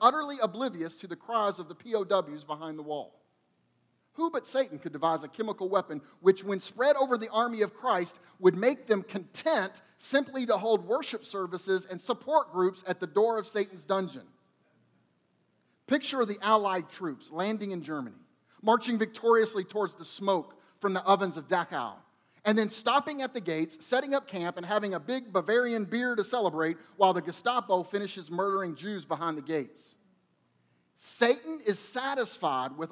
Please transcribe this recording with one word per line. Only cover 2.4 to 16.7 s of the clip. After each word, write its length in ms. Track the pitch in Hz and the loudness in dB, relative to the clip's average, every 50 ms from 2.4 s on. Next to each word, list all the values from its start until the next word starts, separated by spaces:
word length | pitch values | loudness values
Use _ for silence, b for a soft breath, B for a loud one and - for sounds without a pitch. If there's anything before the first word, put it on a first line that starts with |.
| 143 | -10
behind 340 | 147 151 151 160 160 156 | -10 -10 -8 -8 -10 -10
the 60 | 156 151 | -10 -8
wall." 380 | 151 151 143 110 - - _ _ _ _ _ _ _ _ _ _ _ _ _ _ _ _ _ _ _ _ | -6 -6 -6 -8 -10 -16 _ _ _ _ _ _ _ _ _ _ _ _ _ _ _ _ _ _ _ _
Who 140 | - 330 339 | -4 -2 -2
but 160 | 339 254 - | -2 -4 -6
Satan 320 | - - 262 269 262 151 147 | -2 -2 -2 -2 -2 -6 -10
could 140 | - 170 147 | -10 -10 -4
devise 300 | 143 156 165 165 156 151 | 0 2 2 2 0 -4
a 40 | |
chemical 400 | 139 - - 220 220 202 - 190 | -8 -8 -6 -6 -6 -4 -4 -4
weapon 340 | 185 196 196 180 - 156 147 B B B B | 0 0 0 0 -2 -6 -10 B B B B
which, 200 | - 190 190 190 | 6 6 6 6
when 200 | 185 202 202 190 | 0 -6 -6 -6
spread 340 | - - - - 247 294 294 | -6 -8 -4 2 4 4 4
over 220 | 277 269 262 247 | 4 4 2 2
the 120 | 226 220 226 | 0 0 -2
army 320 | - 220 233 240 233 220 208 | 0 0 0 0 0 0 -2
of 100 | 185 - | -2 -2
Christ, 440 | - - 254 214 180 175 170 - B B B B B | -4 0 0 2 2 0 -4 -8 B B B B B
would 160 | 185 185 165 | 6 6 6
make 320 | 180 208 254 285 - - | 6 4 2 2 2 0
them 160 | - 220 196 185 | 0 0 0 0
content 800 | - - 196 175 - - - - 320 320 233 185 190 - - b b b | -4 -8 -10 -10 -10 -14 -4 0 2 2 2 0 -2 -6 -12 b b b
simply 480 | b - - - 277 277 - 262 262 247 | b -6 0 0 0 0 0 -4 -4 0
to 100 | 226 220 | 2 2
hold 320 | 190 196 233 220 190 170 | 2 4 4 2 2 2
worship 380 | 175 233 285 285 - - 220 - | 0 0 0 0 -4 -8 -10 -10
services 600 | - - 196 190 175 175 175 - 196 190 185 185 185 | -8 -6 -6 -6 -6 -8 -8 -2 0 0 -2 -2 -6
and 120 | 185 175 | -10 -8
support 520 | - - 240 - - 262 302 311 269 - 175 | -4 -4 -4 -4 -2 2 2 2 2 2 0
groups 280 | 180 180 185 185 - - | 0 2 2 0 -2 -4
at 140 | 190 180 - | -6 -4 -4
the 60 | 185 | -6
door 300 | 165 147 202 214 233 226 | 0 2 4 4 4 2
of 80 | 220 202 | 0 -4
Satan's 380 | - - 208 196 196 190 175 143 | -4 -2 -4 -4 -4 -6 -12 -2
dungeon? 420 | - 196 190 185 170 135 131 101 - _ _ _ _ _ _ _ _ _ _ _ _ _ _ _ _ _ _ _ _ _ _ _ _ _ _ _ _ _ _ _ | 0 0 0 0 -2 -6 -12 -18 -20 _ _ _ _ _ _ _ _ _ _ _ _ _ _ _ _ _ _ _ _ _ _ _ _ _ _ _ _ _ _ _
Picture 380 | - 262 302 277 - 285 262 240 | 0 0 0 0 -2 0 0 0
the 140 | 202 202 196 | 0 -2 -2
Allied 480 | 190 208 220 214 202 196 | 4 6 6 6 6 4